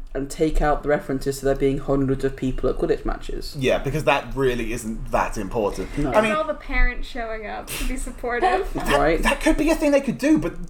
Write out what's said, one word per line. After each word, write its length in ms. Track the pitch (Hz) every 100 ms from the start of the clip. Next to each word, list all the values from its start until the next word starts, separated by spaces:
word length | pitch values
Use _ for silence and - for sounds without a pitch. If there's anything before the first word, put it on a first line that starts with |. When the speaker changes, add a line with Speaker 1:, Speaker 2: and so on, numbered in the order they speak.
| - 135
Speaker 1:
and 160 | 139
take 320 | - 160 -
out 180 | 151 147
the 80 | 139
references 480 | 147 - 135 139 135
to 60 | 135
there 80 | 135
being 220 | 139 139
hundreds 460 | - 139 135 131 135
of 100 | -
people 320 | 131 127 127
at 60 | -
Quidditch 260 | 165 147 -
matches. 500 | - - - - 147
Speaker 2:
Yeah, 180 | 123 98
because 260 | 143 151 143
that 200 | 139 120 120
really 380 | 131 120 110
isn't 380 | 117 110 113 127
that 260 | 113 90 113
important. 580 | 95 120 98 95 90 -
Speaker 1:
No. 140 | 139
Speaker 2:
I 40 | 214
Speaker 3:
And 80 |
Speaker 2:
mean, 80 | 220 311
Speaker 3:
all 80 |
the 120 | 311 302
parents 520 | - 254 247 247 -
showing 380 | 262 226 220 208
up 220 | 214 -
to 160 | - 254
be 80 | 254
supportive. 720 | 254 - 247 240 370 370 392
Speaker 2:
<laughs> 40 |
that, 240 | - - -
Speaker 1:
Right. 220 | 147 165
Speaker 2:
that 200 | 226 277
could 140 | 302 311
be 140 | 302
a 60 | 311
thing 160 | 294
they 100 | 285
could 160 | 277 -
do, 220 | 285 311
but 140 | 175 -